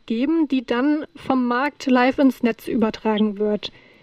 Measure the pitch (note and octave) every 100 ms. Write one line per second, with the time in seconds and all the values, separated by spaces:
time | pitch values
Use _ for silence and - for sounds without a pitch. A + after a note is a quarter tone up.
0 | - A3+ D4 E4 D4 C4 A#3+ A#3+ C#4+ D4+
1 | - - - C4 B3 A#3+ C#4+ - C4+ B3
2 | B3+ C4+ C4+ - A#3 A3 - A#3 A3 -
3 | A3 G#3+ G#3+ G3 G#3+ G#3 - - - _